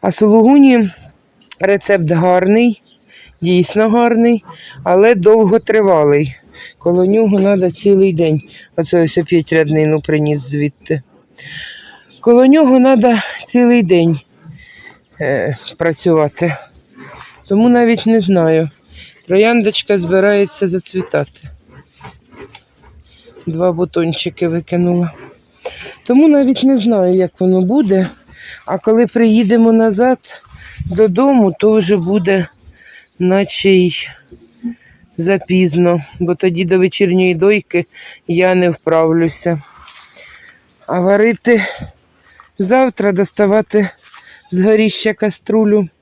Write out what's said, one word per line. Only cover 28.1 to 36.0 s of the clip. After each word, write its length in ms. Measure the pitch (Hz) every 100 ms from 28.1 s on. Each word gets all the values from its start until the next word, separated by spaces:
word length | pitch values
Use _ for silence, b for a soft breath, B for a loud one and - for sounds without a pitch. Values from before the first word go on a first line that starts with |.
| - _ B B B -
А 120 | 190
коли 280 | - 226 240
приїдемо 680 | 240 233 220 208 233 226
назад 460 | 226 226 196 247 254 - - B B B B -
додому, 680 | 180 220 180 277 262 202 165
то 200 | 214 214
вже 180 | 175 202
буде 520 | 170 202 175 190 175 _ - b b b b _
наче 520 | 180 190 196 - 196
й 380 | 190 180 - - - _ - _ _ 240 B B B B -
запізно. 840 | 170 196 - 180 185 156 175 175